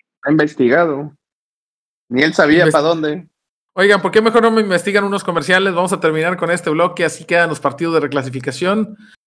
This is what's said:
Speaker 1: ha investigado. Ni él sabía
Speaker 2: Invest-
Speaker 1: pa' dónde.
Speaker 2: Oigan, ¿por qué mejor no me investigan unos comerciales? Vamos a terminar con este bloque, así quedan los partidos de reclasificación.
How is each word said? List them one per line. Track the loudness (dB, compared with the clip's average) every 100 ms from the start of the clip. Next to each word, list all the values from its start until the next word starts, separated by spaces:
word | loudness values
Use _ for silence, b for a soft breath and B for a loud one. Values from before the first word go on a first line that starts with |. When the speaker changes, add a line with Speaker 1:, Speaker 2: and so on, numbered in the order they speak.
| _ _
Speaker 1:
ha | -2
investigado. | 0 0 0 2 2 0 -4 -10 _ _ _ _ _ _ _ _ _ -6
Ni | -2
él | 0
sabía | 2 4 4 4
Speaker 2:
Invest- |
Speaker 1:
pa' | 2
dónde. | 0 0 -2 -6 -10 _ _ _ _ -2
Speaker 2:
Oigan, | 2 2
¿por | 2
qué | 2
mejor | 2 2
no | 2
me | 2
investigan | 0 -2 0 -2
unos | 0 -4
comerciales? | -4 -4 0 2 2
Vamos | 0 -2
a | 0
terminar | 0 0 -2 -2
con | -2
este | -2 -2
bloque, | 0 0 0
así | -4 -4
quedan | -2 0 0
los | 0
partidos | -4 -2 -2
de | 0
reclasificación. | 0 -4 -4 -8 -8 -4 -2 -2 -4 B B B